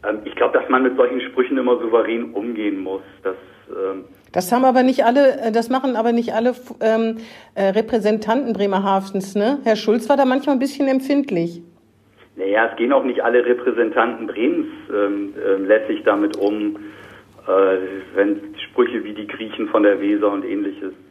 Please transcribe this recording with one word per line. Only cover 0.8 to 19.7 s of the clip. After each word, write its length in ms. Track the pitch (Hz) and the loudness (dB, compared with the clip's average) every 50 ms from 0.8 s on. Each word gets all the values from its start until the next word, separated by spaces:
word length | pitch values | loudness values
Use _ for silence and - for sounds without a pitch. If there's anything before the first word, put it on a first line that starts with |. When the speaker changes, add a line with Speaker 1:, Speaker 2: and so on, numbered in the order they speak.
Speaker 1:
mit 140 | 135 127 127 131 | 2 2 4 2
solchen 240 | 123 123 - 165 | 2 2 2 -4
Sprüchen 340 | - - - 131 123 - 143 | -6 -4 -2 -2 0 0 0
immer 220 | 131 123 123 123 117 | 0 2 2 0 0
souverän 560 | 117 110 113 117 110 - 117 117 120 117 - | 0 2 2 2 2 2 -2 -4 -6 -6 -8
umgehen 440 | 101 107 120 117 107 107 104 98 95 | -8 -6 -6 -6 -4 -4 -4 -4 -4
muss. 180 | 95 95 95 95 - - - - | -6 -6 -8 -8 -10 -14 -20 -10
Das, 140 | - 95 92 - - - - - - - | -8 -8 -8 -8 -14 -20 -20 -20 -20 -14
ähm 340 | - - 95 95 95 95 92 - - _ _ _ | -8 -6 -6 -6 -6 -8 -12 -16 -20 _ _ _
Speaker 2:
Das 200 | - 180 185 - | -6 -6 -2 0
haben 140 | 240 247 254 | 0 4 4
aber 160 | 262 240 262 | 4 4 4
nicht 240 | 254 262 254 277 247 | 2 2 2 4 2
alle, 340 | 226 240 285 285 262 - - | 4 4 6 4 4 4 2
äh, 100 | 226 226 | -4 0
das 200 | 214 233 226 233 | 0 0 0 0
machen 260 | 254 262 269 269 240 | -2 -2 0 -2 -2
aber 160 | 214 226 240 | 0 0 2
nicht 220 | 233 233 233 226 - | 0 0 0 0 -2
alle, 160 | 220 233 247 | 0 0 0
f-, 240 | 240 - - - - - | -2 -2 -12 -18 -10 -2
ähm, 340 | - 220 220 220 226 226 226 226 226 - - - - - _ | 0 2 2 2 0 -2 -4 -6 -12 -16 -20 -20 -20 -14 _
äh, 140 | 196 196 190 | 0 0 2
Repräsentanten 800 | 190 214 220 220 247 226 196 208 220 214 214 214 226 269 285 233 | 2 2 0 0 -2 0 2 2 0 0 0 0 0 0 0 -2
Bremerhavens, 840 | 226 196 202 202 190 190 196 202 196 196 196 196 - 196 190 - - | -2 0 0 0 0 0 2 2 2 2 0 -2 -6 -6 -6 -4 -2
ne? 260 | 208 202 233 285 277 - | 0 0 2 0 0 2
Herr 120 | - - | 0 0
Schulz 300 | 196 - - 214 240 240 - | 2 2 0 0 0 2 2
war 80 | 285 277 | 4 4
da 80 | 277 | 4
manchmal 300 | 254 254 269 262 302 277 | 4 2 0 2 0 0
ein 40 | 240 | 2
bisschen 260 | 262 277 - - 277 | 0 -2 -2 -2 0
empfindlich. 760 | 269 262 262 262 - 285 285 277 - 202 170 170 170 170 - - - _ _ _ _ _ _ _ _ _ _ - _ _ | 2 2 0 0 0 0 0 0 0 -2 -2 -2 -2 -6 -10 -18 -20 _ _ _ _ _ _ _ _ _ _ -20 _ _
Speaker 1:
Naja, 320 | - 95 95 101 110 117 113 | -6 -2 0 2 2 2 2
es 60 | - | 0
gehen 160 | - 117 123 | -2 0 2
auch 120 | 139 131 117 | 2 2 2
nicht 200 | 127 117 - 107 | 2 -2 0 0
alle 220 | 117 120 123 120 | 4 4 4 4
Repräsentanten 800 | 120 123 123 - 127 113 113 117 110 104 120 113 120 120 117 113 | 4 0 0 0 -2 0 0 0 0 2 0 0 0 -2 -6 -8
Bremens, 400 | 101 - 101 117 147 175 170 143 - - - - - - | -8 -4 -2 0 0 0 0 -4 -6 -8 -16 -12 -6 -2
ähm, 380 | 101 101 101 101 101 101 101 101 101 | -2 0 0 -2 -4 -6 -8 -8 -6
ähm, 220 | 98 98 98 95 95 | 0 0 0 0 4
lässig 380 | 95 107 110 107 110 107 107 - | 4 2 2 4 -2 -6 0 0
damit 320 | 107 101 101 104 101 - | 0 2 2 0 -2 0
um, 400 | 101 98 101 107 107 104 104 104 - - - - - - - - - - _ - - - - | 0 0 0 0 0 -2 -4 -4 -6 -14 -16 -18 -20 -20 -20 -20 -20 -20 _ -20 -14 -4 0
äh, 300 | 95 95 98 95 95 92 95 92 98 95 - - - | 2 4 4 4 2 0 -2 -6 -10 -12 -12 -6 0
wenn 260 | 95 101 104 104 - - - - - - - | 0 2 2 0 -2 -6 -14 -14 -14 -14 -8
Sprüche 320 | - 127 123 117 117 110 101 | 0 0 0 0 0 -6 -8
wie 100 | 107 104 | -8 -10
die 120 | 107 104 | -10 -10
Griechen 420 | 104 - - 113 107 - - 110 | -10 -10 -10 -10 -12 -6 -8 -6
von 160 | 104 | -2